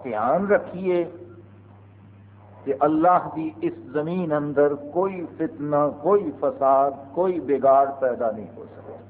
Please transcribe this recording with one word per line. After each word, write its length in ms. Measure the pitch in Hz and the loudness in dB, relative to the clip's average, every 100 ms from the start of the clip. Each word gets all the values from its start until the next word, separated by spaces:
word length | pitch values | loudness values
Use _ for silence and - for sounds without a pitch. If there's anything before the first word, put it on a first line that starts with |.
دھیان 440 | 131 107 117 165 202 | -6 -2 0 0 2
رکھیے 560 | 202 - 175 185 175 170 - - - - - - - - - - - - - - - | 0 0 -6 -2 0 -2 -8 -20 -20 -20 -20 -20 -20 -20 -20 -20 -20 -20 -20 -20 -14
کہ 100 | 139 135 | -6 0
اللہ 400 | 147 156 170 180 156 156 | 2 4 4 4 0 -8
دی 140 | 156 - | -8 -6
اس 120 | 170 - 131 | -6 -6 -6
زمین 400 | 143 156 180 170 | -4 -2 -4 -2
اندر 400 | 147 147 139 147 143 - | -2 0 2 2 2 -4
کوئی 320 | 175 196 185 160 - | -2 -2 -4 -10 -6
فتنہ، 520 | 160 - 147 147 147 - | -6 -4 -2 2 0 0
کوئی 300 | 156 202 170 - | 2 2 2 -2
فساد، 520 | 143 131 135 135 139 127 - | -4 2 4 4 4 -2 -8
کوئی 260 | 170 185 175 | -2 0 0
بگاڑ 460 | 135 139 135 135 139 139 | 0 2 6 6 4 0
پیدا 320 | 131 113 117 | -2 0 -2
نہیں 160 | 107 101 - | -4 -12 -16
ہو 100 | - - | -18 -18
سکتا۔ 180 | - - - | -18 -18 -18